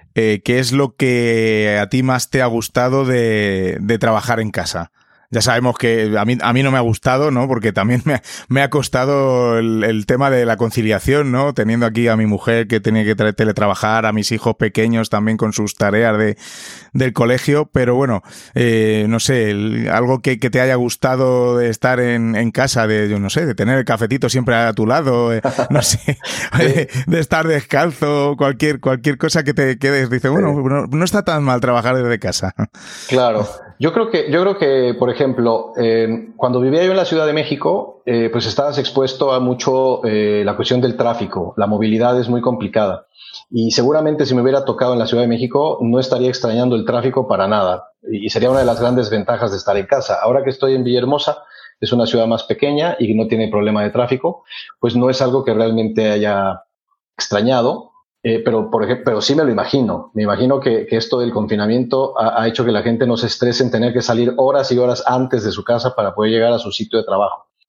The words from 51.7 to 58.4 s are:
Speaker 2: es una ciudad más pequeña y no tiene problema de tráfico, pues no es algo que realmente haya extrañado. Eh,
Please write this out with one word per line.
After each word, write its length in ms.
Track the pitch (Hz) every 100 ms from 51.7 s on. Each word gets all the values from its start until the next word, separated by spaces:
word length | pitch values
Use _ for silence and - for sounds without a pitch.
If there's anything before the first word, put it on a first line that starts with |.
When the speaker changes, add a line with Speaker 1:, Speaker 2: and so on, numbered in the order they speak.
| -
Speaker 2:
es 120 | 104
una 140 | 120 113
ciudad 220 | 120 113
más 160 | 113
pequeña 500 | - 107 143 143 165 -
y 120 | 110
no 120 | 110 110
tiene 220 | 113 110
problema 340 | 104 104 104
de 80 | 104
tráfico, 540 | 123 123 127 165 170 - - - -
pues 160 | 117
no 160 | 120 123
es 100 | 131
algo 240 | 131 131
que 100 | -
realmente 540 | 110 113 113 110 110 107
haya 500 | 104 104 101 98 92 - _ _ _ _ -
extrañado. 760 | - 104 113 127 117 208 - _ _ _
Eh, 160 | 117 113